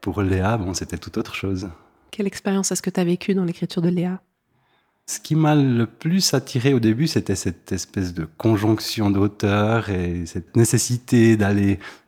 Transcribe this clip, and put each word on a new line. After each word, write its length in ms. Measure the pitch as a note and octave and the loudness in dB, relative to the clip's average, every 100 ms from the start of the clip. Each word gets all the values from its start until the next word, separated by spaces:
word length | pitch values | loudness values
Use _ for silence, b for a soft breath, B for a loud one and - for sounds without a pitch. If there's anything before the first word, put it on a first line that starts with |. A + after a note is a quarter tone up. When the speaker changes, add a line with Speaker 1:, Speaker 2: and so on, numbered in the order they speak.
Speaker 1:
pour 180 | G2+ F#2 | -6 -2
Léa, 380 | F#2+ F#2 F#2+ A#2 | 0 0 0 -2
bon, 160 | F#2 | -4
c'était 240 | F#2 D#2 E2 | -6 -8 -10
tout 200 | - G#2+ | -10 -8
autre 160 | - | -8
chose. 360 | - G2 F#2+ F#2+ - _ _ _ | -6 -6 -6 -8 -14 _ _ _
Speaker 2:
Quelle 160 | - G3 | -8 -6
expérience 440 | - G3+ G3 F#3+ | -6 -4 -2 -2
est-ce 120 | F#3 | -4
que 80 | F#3 | -4
t'as 140 | F#3 | -2
vécue 280 | F3 F3+ - | 0 0 0
dans 120 | F#3+ | -2
l'écriture 360 | F3 - E3+ F#3+ | -2 -4 -6 -2
de 80 | E3+ | -2
Léa ? 320 | F3 F3+ F#3 _ _ _ _ _ _ _ _ - | 0 -2 -6 _ _ _ _ _ _ _ _ -14
Speaker 1:
Ce 120 | - | -10
qui 160 | - D#3 | -2 2
m'a 180 | D3+ | 4
le 320 | D3+ C3+ A#2 A2+ | 4 4 2 0
plus 480 | - E3 F#3 F3+ | -2 -2 0 2
attiré 400 | C3+ C3+ B2 C3+ | 0 0 0 2
au 60 | C3 | 4
début, 260 | A2 A2+ D#3+ | 4 2 0
c'était 300 | A2 F#2 G2 | 0 -2 -2
cette 340 | G2 E2+ - | -4 -6 -6
espèce 420 | F#2+ - G2+ F#2 | -8 -6 -4 -4
de 120 | E2 | -4
conjonction 840 | D#2+ - A2+ G#2 G#2+ G#2+ - A2 G2+ | -10 -2 0 2 2 0 -2 -2 0
d'auteurs 800 | G2 G2+ - G2+ G#2 G#2+ A2+ G#2 | 2 0 0 0 2 2 0 -2
et 380 | F#2 F2 F2 E2+ | -4 -2 -4 -6
cette 300 | F#2 - A#2 | -10 -2 2
nécessité 800 | A#2 A#2 - A#2+ - B2 A2+ G#2+ | 4 2 0 -4 2 4 6 6
d'aller 420 | G2+ G2+ G2 F#2+ B B | 4 2 2 0 B B